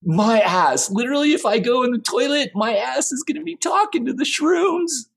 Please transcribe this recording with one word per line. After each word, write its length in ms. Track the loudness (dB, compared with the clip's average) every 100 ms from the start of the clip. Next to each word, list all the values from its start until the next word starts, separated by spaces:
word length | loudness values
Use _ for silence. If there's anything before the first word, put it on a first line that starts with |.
My 360 | 0 2 4 4
ass. 500 | 2 4 2 2 -2
Literally, 420 | -2 0 0 2
if 140 | 2 2
I 120 | 0
go 240 | 2 2
in 80 | 2
the 60 | -2
toilet, 520 | -2 -2 0 0 -2
my 220 | -2 0 0
ass 360 | -2 -2 -2
is 100 | -4
gonna 220 | -6 -6
be 120 | -6 -6
talking 480 | -2 0 0 0 -4
to 60 |
the 120 | -4
shrooms. 840 | -4 0 2 2 2 0 -2 -4 -10